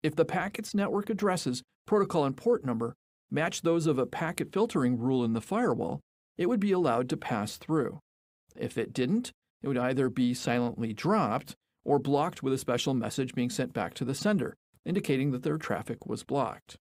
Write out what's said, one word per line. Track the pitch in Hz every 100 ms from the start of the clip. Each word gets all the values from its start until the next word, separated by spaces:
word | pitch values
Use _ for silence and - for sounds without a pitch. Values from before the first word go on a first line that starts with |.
If | 156 151
the | 170
packet's | 185 185 - 214
network | 202 202 202 208
addresses, | 214 208 185 - 123 - _ -
protocol, | 208 196 175 139
and | 135
port | 233 240 -
number | 120 117 - _ _ _
matched | 143 165 -
those | 170 170 160
of | 135
a | 123
packet | - 165 - 143
filtering | 190 233 180 123 123
rule | 123 131
in | 120
the | 113
firewall, | - 214 240 117 - 143 _ _ _ -
it | 180
would | 240
be | 202
allowed | 185 160 117 127
to | 160
pass | - 113 104 -
through. | - 156 123 - _ _ _ _ _ -
If | 110 -
it | -
didn't, | 120 127 214 247 _ _ _
it | -
would | 127
either | 123 131 131
be | 131 123
silently | 123 - 123 120 - 113
dropped | 107 160 214 127 120 - - _ _ -
or | 143
blocked | 139 143 160 -
with | 135
a | 131
special | - 120 - 131
message | 110 - 127 -
being | 123
sent | - -
back | - 87
to | - 123
the | 135
sender, | 208 202 120 - _ _ -
indicating | 185 202 135 143
that | 127
their | 151 156
traffic | - 92 - 117 -
was | 107
blocked. | - 139 117 - _ -